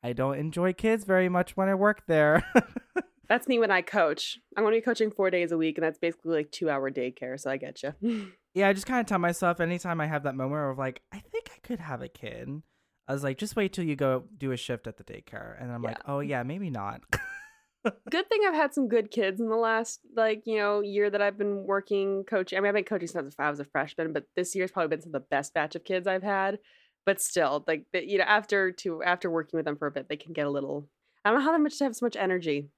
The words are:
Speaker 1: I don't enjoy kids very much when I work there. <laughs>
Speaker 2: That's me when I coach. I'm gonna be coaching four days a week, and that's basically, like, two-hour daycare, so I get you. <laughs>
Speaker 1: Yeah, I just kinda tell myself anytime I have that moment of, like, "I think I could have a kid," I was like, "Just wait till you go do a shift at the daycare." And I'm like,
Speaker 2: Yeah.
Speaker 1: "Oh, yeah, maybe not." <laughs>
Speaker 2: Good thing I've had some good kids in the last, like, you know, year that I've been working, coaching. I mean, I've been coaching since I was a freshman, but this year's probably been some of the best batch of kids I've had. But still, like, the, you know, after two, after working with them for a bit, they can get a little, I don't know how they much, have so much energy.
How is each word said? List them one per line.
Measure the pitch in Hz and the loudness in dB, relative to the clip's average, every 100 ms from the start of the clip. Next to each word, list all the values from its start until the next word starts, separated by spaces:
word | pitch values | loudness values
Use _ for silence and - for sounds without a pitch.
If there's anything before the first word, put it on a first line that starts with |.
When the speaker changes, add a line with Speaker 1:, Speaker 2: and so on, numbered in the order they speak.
Speaker 1:
I | 120 | -6
don't | 123 135 139 | -2 -2 -2
enjoy | 156 165 185 | -4 0 0
kids | 180 220 226 | 2 0 0
very | 196 185 180 | 4 4 6
much | 180 180 - | 2 0 0
when | 190 | 2
I | |
work | 190 208 214 - | 4 4 2 2
there. | 160 151 160 - | 6 8 6 6
<laughs> | 247 - - - 370 - _ - | 4 4 -10 -6 -6 -6 _ 0
Speaker 2:
That's | 226 - | 0 2
me | 247 | 2
when | 220 | 4
I | 185 | 2
coach. | 175 208 165 143 - - _ - | 2 2 2 2 -6 -10 _ 0
I'm | |
gonna | 208 226 | 2 2
be | |
coaching | 226 233 220 | 2 0 0
four | 202 190 | 2 2
days | 180 170 | 2 0
a | 165 | 0
week, | 160 156 | 0 0
and | |
that's | 160 156 | -2 0
basically, | 170 165 165 160 | -4 -4 -2 -2
like, | 151 | -2
two-hour | - 165 139 135 | -4 -2 0 -2
daycare, | 135 127 127 127 135 | -2 -6 -6 -10 -8
so | 135 | -6
I | 135 | -6
get | 135 - | -8 -10
you. | 139 147 220 220 196 - | -10 -4 -4 -4 -8 -16
<laughs> | _ 185 | _ 2
Speaker 1:
Yeah, | 196 | 2
I | |
just | 196 - | 2 0
kinda | 254 | -2
tell | 226 196 | 0 0
myself | 175 170 180 175 | 0 2 0 2
anytime | 170 175 185 165 | 0 -2 -4 -2
I | 151 | -2
have | 151 | -2
that | 139 | -4
moment | 131 131 151 143 | -4 -4 -2 -4
of, | 131 | -4
like, | 131 127 _ | -6 -6 _
"I | 202 | -20
think | - 453 - | -8 -8 -8
I | - | -20
could | - 240 | -10 -8
have | 160 127 | -6 -10
a | - | -10
kid," | - 113 - 127 147 - _ _ _ - | -12 -14 -12 -10 -12 -12 _ _ _ -6
I | |
was | 139 | -4
like, | 139 135 | -2 -4
"Just | 214 | -4
wait | - 196 | -2 -2
till | 190 | -2
you | 170 139 | -4 0
go | 135 131 - 110 | 2 0 -4 -8
do | 135 | -4
a | 123 | -4
shift | - 120 113 | -4 -6 -6
at | - | -16
the | |
daycare." | - - - 107 110 113 | -16 -18 -14 -14 -14 -12
And | 123 | -10
I'm | 120 | -6
like, | 117 110 | -6 -8
Speaker 2:
Yeah. | - | -6
Speaker 1:
"Oh, | 139 | -4
yeah, | 143 135 | -2 -4
maybe | 120 170 190 | -4 -6 -6
not." | 120 98 - _ | -6 -6 -10 _
<laughs> | - - 807 880 _ _ _ 233 - - | -6 -6 -14 -18 _ _ _ -6 -6 -4
Speaker 2:
Good | 330 392 | -2 0
thing | 440 403 | 2 2
I've | |
had | 311 285 | 4 2
some | 285 254 | 2 2
good | 226 214 | 2 2
kids | - 196 190 | 0 0 0
in | 226 | 0
the | 226 | 2
last, | 226 226 226 - _ 226 | 2 0 -2 -10 _ 2
like, | 220 214 | 2 2
you | 226 214 | -2 0
know, | 208 208 | 2 2
year | 202 202 208 | 0 2 2
that | 202 | 4
I've | 202 202 | 0 2
been | 202 202 196 | -2 -2 0
working, | 196 196 202 196 196 | 0 2 0 0 -2
coaching. | 196 208 185 185 | 0 -2 0 0
I | |
mean, | 202 | 2
I've | |
been | 208 | 2
coaching | 202 202 170 | 0 -4 -2
since | 175 139 - | -6 -6 -2
I | 151 | -2
was | 147 | -2
a | |
freshman, | 143 143 151 - 160 | -4 -2 -2 -2 -2
but | 151 - | -2 -4
this | - 180 196 | -4 -2 -2
year's | 185 | -2
probably | - 160 | 0 0
been | 156 | -2
some | 170 | -4
of | 147 | -8
the | - | -2
best | 139 147 | -2 0
batch | 165 151 170 | -2 -2 -4
of | |
kids | - 185 185 | -4 -2 0
I've | 190 | -2
had. | 196 196 190 208 _ _ _ _ | -2 0 0 -4 _ _ _ _
But | - 196 | 0 0
still, | - 180 147 147 - | 0 2 2 2 0
like, | 160 - | -4 -2
the, | 185 175 | -4 0
you | 196 | 0
know, | |
after | 180 208 208 202 190 | 4 2 4 2 2
two, | 185 190 160 | 0 -6 -2
after | 180 175 185 | 0 0 0
working | 165 156 160 | -2 -2 -2
with | 151 | -2
them | 147 | -2
for | 147 | -4
a | |
bit, | 143 135 | -4 -6
they | 165 | -8
can | 156 | -6
get | 156 143 | -2 -2
a | |
little, | 143 139 143 143 _ _ _ | -2 -4 -6 -8 _ _ _
I | 208 | 2
don't | 240 | 4
know | |
how | 285 | 4
they | 330 | 4
much, | 302 - | 2 2
have | 277 | -2
so | 226 240 | 0 -2
much | 208 | 0
energy. | 190 180 165 143 143 | -2 0 0 -2 -4